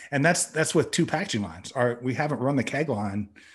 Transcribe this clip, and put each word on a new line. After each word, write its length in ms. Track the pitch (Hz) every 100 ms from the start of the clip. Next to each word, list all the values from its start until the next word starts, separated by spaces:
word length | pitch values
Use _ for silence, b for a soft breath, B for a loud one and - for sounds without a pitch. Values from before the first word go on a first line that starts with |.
| B
and 140 | 139
that's, 220 | 156 170 -
that's 280 | 156 156
with 160 | 165 127
two 140 | - -
packaging 360 | 156 196 113
lines. 280 | 95 - -
Our, 280 | 131 123 120
we 120 | 127
haven't 240 | 123 151 127
run 160 | 127 139
the 80 |
keg 240 | 110 139 156
line. 400 | 107 104 101 101 B B